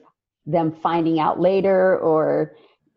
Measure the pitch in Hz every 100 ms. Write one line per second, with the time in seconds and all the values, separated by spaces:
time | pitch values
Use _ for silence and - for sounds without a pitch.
0 | - _ _ _ - 165 160 160 175 170
1 | 160 160 151 - 175 196 190 190 185 180
2 | 160 156 147 147 156 - - _ _